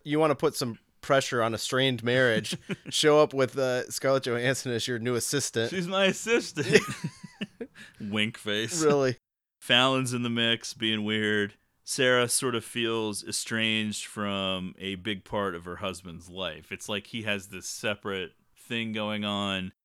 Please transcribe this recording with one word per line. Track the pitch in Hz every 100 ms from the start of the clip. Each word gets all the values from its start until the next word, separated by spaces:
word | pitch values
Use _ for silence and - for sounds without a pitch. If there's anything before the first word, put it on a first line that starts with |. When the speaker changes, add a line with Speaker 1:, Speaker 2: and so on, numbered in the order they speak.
Speaker 1:
you | 151 147
wanna | 156 135
put | 156
some | - 127 110 _ _
pressure | - 139 - 123
on | 113
a | 110
strained | - 131 135 120
marriage. | 117 127 127 110 110 - -
Speaker 2:
<laughs> | 190 -
Speaker 1:
Show | - 156 147
up | 151
with, | 135 127 135
uh, | 131 123 -
Scarlett | - 135 135
Johansson | 131 120 123 127 131
as | 117 127
your | 120
new | 117 120
assistant. | - 143 - 117 117
Speaker 2:
"She's | 185 175
my | 190 190
assistant." | 190 220 240 - - 131 - - - - - - -
<laughs> | 208 - - - - -
Wink | 107 107 107 -
face. | 107 104 117 170
Speaker 1:
Really? | 156 143 131 120 _ _ _ _
Speaker 2:
Fallon's | - 123 131 131 127
in | 123
the | 120
mix, | 117 117 113 -
being | - 110 110
weird. | 104 107 107 107 101 - _ _
Sarah | - - 127 123 120
sort | - 131
of | 117
feels | - 120 113 113 110 101
estranged | - - - 113 110 110 107 101 -
from | - 101 98 95 95 92 -
a | 95 95
big | 98 101
part | - 110 98
of | 85
her | 87 87
husband's | 98 92 92 82 85
life. | 90 90 78 80
It's | 95 -
like | 104 -
he | 117
has | 107 101 92
this | 92 -
separate | - 117 101 107 95 90 _ _ _
thing | - 117 113
going | 110 107 107
on. | 104 101 101 95 92 -